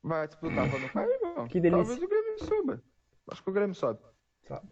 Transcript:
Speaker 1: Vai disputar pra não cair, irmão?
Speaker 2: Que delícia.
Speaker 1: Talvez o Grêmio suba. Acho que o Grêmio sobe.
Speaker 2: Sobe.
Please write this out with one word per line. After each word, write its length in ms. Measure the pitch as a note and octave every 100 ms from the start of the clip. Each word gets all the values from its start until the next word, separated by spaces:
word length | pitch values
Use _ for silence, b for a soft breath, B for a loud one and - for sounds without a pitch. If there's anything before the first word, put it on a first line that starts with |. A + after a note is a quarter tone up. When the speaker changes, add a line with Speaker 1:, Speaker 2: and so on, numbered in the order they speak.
Speaker 1:
Vai 260 | B2+ D#3+ D#3
disputar 420 | - D#3+ C#3 C3
pra 100 | C3+
não 80 | C3
cair, 220 | - A#4
irmão? 340 | C5 F4 E4+ E3+
Speaker 2:
Que 120 | F#3
delícia. 260 | E3+ F3 A3
Speaker 1:
Talvez 160 | B3
o 40 | F#4
Grêmio 320 | G#4+ A4 G#4+
suba. 440 | - G#4+ D#4 - _ _ _ _ -
Acho 140 | -
que 60 | -
o 40 |
Grêmio 220 | G3 G3+ F3+
sobe. 240 | C3 G#2 - _ _ _ -
Speaker 2:
Sobe. 200 | - -